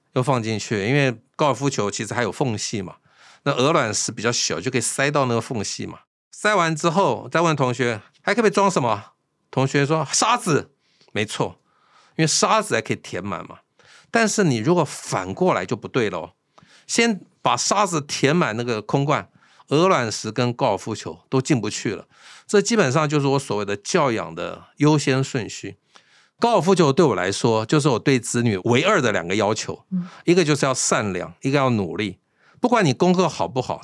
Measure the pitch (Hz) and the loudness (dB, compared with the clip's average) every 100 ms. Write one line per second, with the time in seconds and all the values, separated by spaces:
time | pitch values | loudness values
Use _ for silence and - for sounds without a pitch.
0 | _ 131 123 123 110 104 - 107 104 143 | _ -2 0 0 -2 -4 -2 -2 0 2
1 | 135 110 _ - 147 113 139 - 101 - | 0 -2 _ -2 0 0 -2 -2 -4 -4
2 | 107 110 107 - 135 104 - 107 87 - | -6 -4 -2 -2 -4 -4 -6 -8 -10 -14
3 | _ _ - - - - 139 165 113 101 | _ _ -20 -8 -4 2 2 2 0 -2
4 | - 104 113 117 - 82 113 120 - - | -6 -4 -2 -2 -2 -4 -4 -2 -2 -2
5 | 143 147 127 117 - 117 98 - 95 85 | 0 0 0 0 -2 -6 -6 -8 -10 -14
6 | _ _ _ - 208 202 165 156 170 175 | _ _ _ -4 0 2 0 0 0 2
7 | 165 107 117 165 170 147 127 120 120 107 | 0 0 -2 0 2 2 0 0 -2 -2
8 | - _ 185 208 214 208 196 170 120 104 | -10 _ -2 2 2 4 2 2 0 -2
9 | - _ _ _ _ 127 135 147 143 160 | -6 _ _ _ _ -2 0 2 2 0
10 | 143 - 226 240 185 127 - _ _ _ | 0 0 2 0 0 -2 -2 _ _ _
11 | _ 101 107 - 98 - _ _ _ _ | _ -6 -4 -4 -6 -8 _ _ _ _
12 | _ - 156 - 190 220 208 113 - 110 | _ -2 0 2 2 2 0 -2 -2 -6
13 | - 92 101 85 87 87 _ _ _ - | -8 -8 -6 -8 -10 -20 _ _ _ -20
14 | _ 233 214 220 170 117 127 175 143 - | _ 0 0 2 2 2 2 2 0 -4
15 | - 107 92 131 180 101 92 120 - 131 | -6 -6 -4 -2 0 0 -2 -6 -4 -2
16 | 104 85 85 _ _ _ _ _ - - | -2 -4 -10 _ _ _ _ _ -6 -2
17 | 233 190 - _ 127 120 - 208 190 165 | 0 -2 -8 _ -2 -2 0 0 0 -2
18 | 139 - 135 175 131 113 120 107 - 139 | -6 -2 0 2 0 -2 -4 -6 -2 0
19 | 139 120 95 _ _ _ - 143 185 156 | 0 -2 -4 _ _ _ -2 2 4 2
20 | 113 - 107 110 120 120 131 95 113 104 | 0 -4 -6 0 0 2 0 0 -4 -8
21 | - 80 - 131 127 131 104 - 117 82 | -10 -14 -4 -2 2 0 -2 -6 -6 -6
22 | - _ - - - 202 202 226 139 156 | -12 _ -20 -20 0 0 2 2 2 2
23 | 147 151 139 139 - 104 98 101 - 180 | 2 0 2 0 -2 -4 -4 -6 -2 0
24 | 139 107 82 82 87 87 - - 151 151 | 2 -2 -6 -8 -10 -10 -12 0 2 4
25 | 139 131 135 127 90 - 98 - _ - | 2 0 -2 -4 -6 -10 -14 -16 _ -20
26 | _ _ _ - 233 208 165 185 147 135 | _ _ _ -2 2 2 4 4 4 4
27 | 151 90 90 - 117 110 110 156 143 107 | 4 2 -2 0 2 2 2 2 2 2
28 | 143 127 - 120 117 95 107 123 180 190 | 2 2 0 0 0 0 2 2 4 2
29 | 117 98 85 104 101 110 - - - 185 | 2 0 0 0 0 0 -6 -12 -8 -6
30 | 175 - - 175 151 143 135 127 - 147 | -6 -4 0 2 2 2 0 0 0 0
31 | 104 90 82 - 139 143 131 110 85 90 | 0 -4 -8 -6 -2 2 2 0 -2 -4
32 | 104 - _ _ _ _ 240 233 156 120 | -6 -8 _ _ _ _ 2 4 4 4
33 | 175 180 170 - 87 123 117 82 | 4 4 2 -2 -4 -4 -4 -6